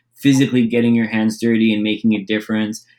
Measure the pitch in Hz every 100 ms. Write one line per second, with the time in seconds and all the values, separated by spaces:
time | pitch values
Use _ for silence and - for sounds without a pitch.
0 | _ _ 139 135 139 127 113 120 120 117
1 | 113 110 110 110 117 113 110 107 107 104
2 | 113 104 98 107 - 110 107 110 -